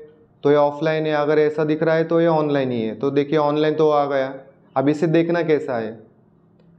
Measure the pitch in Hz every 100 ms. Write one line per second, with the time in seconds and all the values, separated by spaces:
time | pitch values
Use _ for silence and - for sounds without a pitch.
0 | - - _ _ 143 147 143 143 156 156
1 | 156 151 147 156 151 151 156 156 160 160
2 | 160 165 170 160 151 143 127 120 110 104
3 | 139 139 143 160 147 151 156 151 156 147
4 | 143 139 131 135 - - _ 135 139 147
5 | 170 165 165 170 165 147 - 120 107 110
6 | - _ _ _ _ _ _